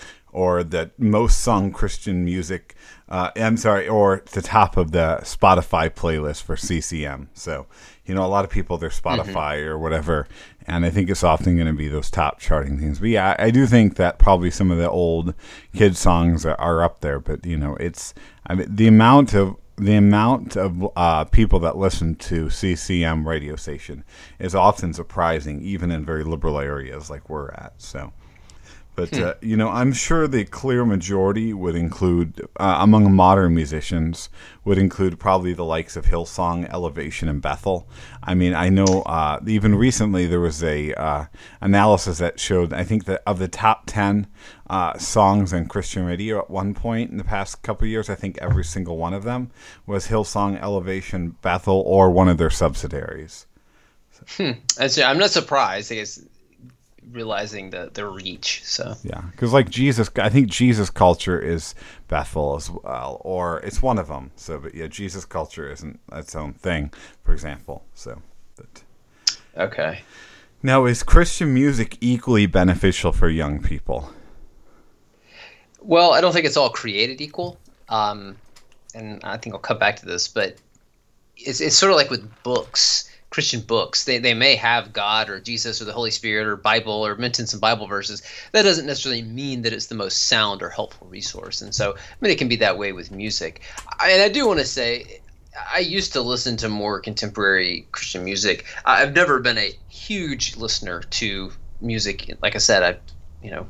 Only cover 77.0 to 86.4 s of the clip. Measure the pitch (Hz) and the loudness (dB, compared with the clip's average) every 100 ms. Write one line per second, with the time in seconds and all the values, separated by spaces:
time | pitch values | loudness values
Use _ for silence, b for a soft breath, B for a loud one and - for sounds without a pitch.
77 | 120 131 147 - 175 175 - _ - 110 | -2 -4 -12 -8 -10 -10 -20 _ -6 -2
78 | 104 104 98 95 - - - _ - 113 | -2 -4 -12 -18 -20 -20 -20 _ -20 -16
79 | 110 104 - 110 117 98 - 110 104 101 | -14 -12 -12 -12 -12 -12 -8 0 0 0
80 | 90 87 - 113 95 - _ _ _ _ | -8 -8 -6 -4 -4 -6 _ _ _ _
81 | _ _ _ _ 131 131 156 - 196 165 | _ _ _ _ -10 -4 0 4 4 4
82 | 139 127 107 - 123 123 - - - - | 2 -2 -10 -12 -6 -4 -4 0 0 0
83 | B B - - 147 120 113 113 - - | B B -8 -4 -4 -4 -2 -2 0 -4
84 | - 120 123 113 135 113 117 120 104 104 | -2 0 0 2 2 2 2 0 -2 -4
85 | 104 110 104 98 113 113 117 104 107 117 | -2 0 -2 -8 -10 -8 -6 -8 -8 -6
86 | 113 - 113 107 | -6 -4 -4 -2